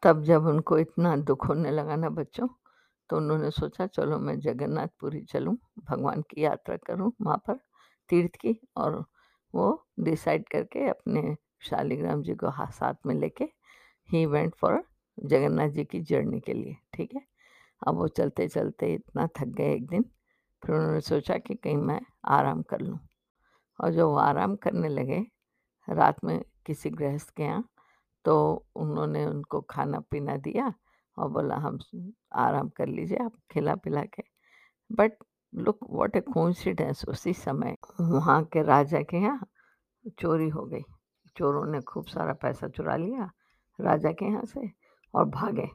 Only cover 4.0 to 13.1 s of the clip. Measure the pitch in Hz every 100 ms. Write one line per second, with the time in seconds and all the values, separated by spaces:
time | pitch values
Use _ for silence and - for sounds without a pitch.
4 | 143 151 147 147 147 123 147 151 151 _
5 | 147 147 - 143 139 226 _ - - 139
6 | 139 - 151 - 151 - - 165 - 175
7 | 196 - 185 151 - 254 _ _ _ _
8 | _ 175 175 - - 226 _ - 147 151
9 | 156 _ _ _ _ - 196 320 _ -
10 | 165 160 - 156 - - - - 269 -
11 | - - 160 151 _ _ - 147 143 143
12 | 170 147 156 170 - 135 - - 127 147
13 | -